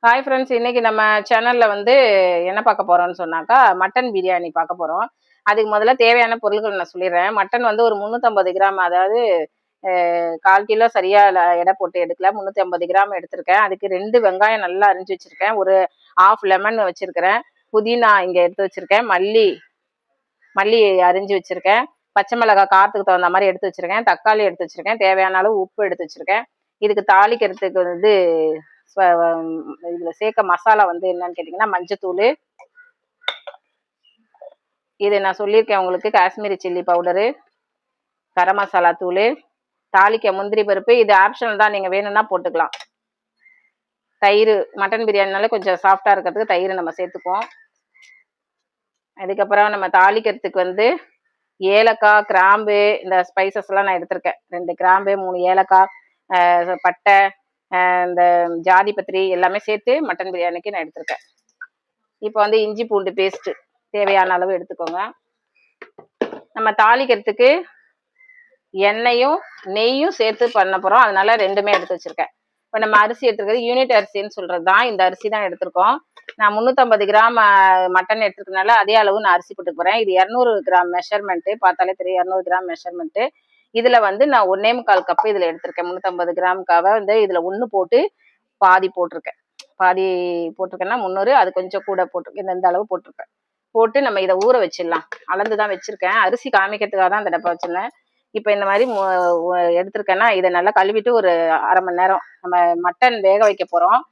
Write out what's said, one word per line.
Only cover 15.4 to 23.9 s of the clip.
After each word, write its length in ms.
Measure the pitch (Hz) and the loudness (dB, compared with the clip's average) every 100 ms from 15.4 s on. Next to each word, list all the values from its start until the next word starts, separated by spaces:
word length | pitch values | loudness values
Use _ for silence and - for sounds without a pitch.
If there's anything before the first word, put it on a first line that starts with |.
| 196 220 | -4 0
ஒரு 200 | 190 190 185 _ _ - | 2 2 2 _ _ 4
ஹாஃப் 280 | 190 214 202 | 4 4 2
லெமன் 280 | 190 202 226 196 | 0 0 -2 -2
வச்சிருக்கிறேன், 520 | 175 190 175 175 220 - _ _ | -4 -8 -2 0 0 -4 _ _
புதினா 380 | 220 214 240 233 202 | -2 0 2 4 4
இங்க 160 | 185 180 | 2 0
எடுத்து 240 | 175 185 196 | 0 0 -6
வச்சிருக்கேன், 400 | - 180 202 233 | -6 0 0 2
மல்லி, 400 | 185 196 220 208 147 _ _ _ _ _ _ _ _ _ - | -2 2 2 2 0 _ _ _ _ _ _ _ _ _ -4
மல்லி 260 | 202 226 208 185 180 | 0 2 2 4 2
அரிஞ்சு 260 | 180 196 196 | 0 -2 -4
வச்சிருக்கேன், 440 | 175 175 185 214 269 _ _ - | -4 -6 0 0 0 _ _ -4
பச்சை 220 | 196 233 | -2 0
மிளகாய் 340 | 226 196 196 | 2 4 4
காரத்துக்கு 340 | 190 196 208 196 | 4 4 0 0
தகுந்த 240 | 180 180 185 | 2 2 2
மாதிரி 140 | 196 | 0
எடுத்து 200 | 185 196 | -2 -6
வச்சிருக்கேன், 360 | 180 175 | -8 -6